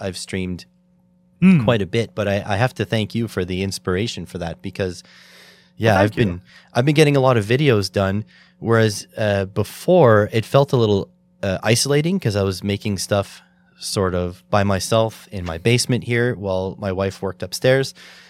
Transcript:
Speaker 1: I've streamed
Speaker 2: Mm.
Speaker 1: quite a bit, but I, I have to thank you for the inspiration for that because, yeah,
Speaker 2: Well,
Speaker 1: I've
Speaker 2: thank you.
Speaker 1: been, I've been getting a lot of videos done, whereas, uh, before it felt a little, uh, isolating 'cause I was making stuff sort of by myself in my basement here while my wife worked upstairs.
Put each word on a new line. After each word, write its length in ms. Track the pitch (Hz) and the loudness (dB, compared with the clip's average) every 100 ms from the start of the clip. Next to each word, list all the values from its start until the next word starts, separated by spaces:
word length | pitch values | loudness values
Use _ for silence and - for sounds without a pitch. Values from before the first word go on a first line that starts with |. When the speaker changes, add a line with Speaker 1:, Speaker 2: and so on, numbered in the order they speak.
Speaker 1:
I've 160 | 101 90 | -10 -10
streamed 500 | - 98 92 87 - _ _ _ _ _ _ - | -8 -6 -6 -8 -14 _ _ _ _ _ _ 2
Speaker 2:
Mm. 220 | 185 165 | 4 4
Speaker 1:
quite 180 | 110 113 | 4 0
a 60 | 87 | 0
bit, 300 | 113 104 - | -4 -4 -4
but 100 | 101 | -2
I, 160 | 98 | -2
I 120 | 101 101 | -2 -2
have 180 | 127 | -2
to 100 | - | -2
thank 300 | 101 113 98 | -4 -2 -2
you 140 | 113 113 | -4 -6
for 160 | 101 | -4
the 180 | 90 92 | -4 -4
inspiration 640 | 98 - 95 92 117 - 85 | -4 -6 -4 -2 -4 -8 -10
for 120 | 87 | -10
that 220 | 85 82 | -10 -10
because, 440 | 98 - 95 90 - - - - - _ _ - | -10 -6 -6 -8 -18 -20 -20 -20 -20 _ _ -2
yeah, 160 | 110 | 2
Speaker 2:
Well, 100 | 98 | 4
Speaker 1:
I've 80 | 104 | 4
Speaker 2:
thank 80 | - | 2
you. 60 | |
Speaker 1:
been, 180 | 101 87 - - _ | -2 -2 -12 -20 _
I've 100 | 123 | -2
been 120 | 135 147 | 2 4
getting 200 | 147 139 | 4 4
a 40 | |
lot 160 | 131 117 | 4 2
of 80 | |
videos 480 | 101 131 147 107 95 | 2 2 4 2 2
done, 320 | 101 95 104 - _ _ - | 0 0 -2 -6 _ _ -8
whereas, 480 | 110 113 110 104 - - | 2 4 4 0 -10 -4
uh, 280 | 107 101 | -2 -2
before 840 | 95 110 101 - - 180 123 107 104 | -2 -4 -6 -4 2 4 6 6 4
it 120 | 113 | -2
felt 280 | - 139 143 | 2 2 2
a 40 | 127 | 2
little, 360 | 110 98 - _ _ - | 2 0 -2 _ _ -8
uh, 140 | 98 92 | -4 -2
isolating 560 | 107 120 135 147 165 190 | 0 0 2 0 0 -2
'cause 160 | 117 | -2
I 80 | 101 | -2
was 220 | 98 90 | -2 -4
making 340 | 101 98 107 95 | -4 -4 -4 -6
stuff 420 | - 101 - - _ _ _ - | -2 -2 -2 -10 _ _ _ -16
sort 380 | - 107 92 90 | -8 -2 -2 -2
of 260 | 90 87 - | -4 -8 -2
by 140 | 104 | 0
myself 640 | 101 95 - 113 113 - - | 2 0 0 0 0 -4 -14
in 140 | 101 | -12
my 140 | 87 85 | -8 -4
basement 440 | 117 120 - 120 | 0 0 0 -4
here 320 | - 120 123 | -2 -2 -2
while 400 | 95 98 92 95 - | -4 -4 -4 -4 -6
my 140 | 101 | -6
wife 320 | 92 98 - | -4 -4 -4
worked 220 | 95 - | -10 -8
upstairs. 500 | 92 - 131 135 131 - - - | -12 -2 2 2 0 -10 -20 -20